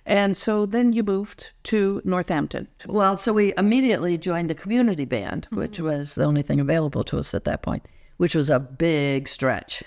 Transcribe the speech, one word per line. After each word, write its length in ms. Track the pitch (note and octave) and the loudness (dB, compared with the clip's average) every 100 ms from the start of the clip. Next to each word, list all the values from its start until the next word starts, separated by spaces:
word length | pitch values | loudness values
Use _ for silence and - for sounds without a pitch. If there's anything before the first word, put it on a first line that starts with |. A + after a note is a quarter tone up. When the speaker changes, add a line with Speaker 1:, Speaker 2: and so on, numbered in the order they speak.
| - | 0
Speaker 1:
And 320 | G3+ G3+ F#3+ | 2 2 0
so 280 | - G#3+ G#3 | 0 0 0
then 280 | A#3 A#3+ | 2 2
you 100 | A3+ | 2
moved 480 | G#3 G3 G#3 - - - - | 0 -2 -4 -12 -18 -16 -2
to 360 | A3 G3 G3+ F#3+ | 0 2 0 -2
Northampton. 640 | F3+ F3 D#3+ D3 - - - - | -2 0 -2 -2 -6 -10 -14 -4
Speaker 2:
Well, 300 | G#3 G3 G3 | 2 2 2
so 160 | A#3+ | 2
we 200 | G#3+ G3+ F#3 | 4 2 4
immediately 600 | G3+ B3 C4 F3+ F3 E3+ | 4 4 4 2 0 -2
joined 320 | F3+ E3+ E3 | -2 -2 -2
the 60 | D#3 | -4
community 480 | F#3+ A#3+ A#3+ E3 C3 | -2 2 2 0 -2
band, 420 | A#2 G2 D3+ - | -4 -4 -8 -6
Speaker 1:
Mm-hmm. 100 | A3 | -6
Speaker 2:
which 200 | D#3 G#3 | -6 -4
was 340 | D#3+ C#3+ D3 - | -4 -4 -4 -2
the 80 | |
only 180 | D3 D3 | 2 2
thing 180 | C#3 C#3+ | 2 0
available 420 | C#3 E3 D3+ - - | 2 2 0 -2 -4
to 120 | D3+ | -4
us 140 | C#3+ | -4
at 100 | - | -4
that 180 | - - | -2 -4
point, 240 | - - - - - - | -4 -6 -8 -20 -14 -2
which 160 | F3 | 0
was 160 | E3 C#3+ | 2 2
a 100 | C3+ | 2
big 680 | C3+ C3+ E3 D3+ C#3+ C#3 C#3+ | 0 -2 0 2 0 0 -4
stretch. 560 | - C3+ G#2 - - | -4 -2 -2 -6 -12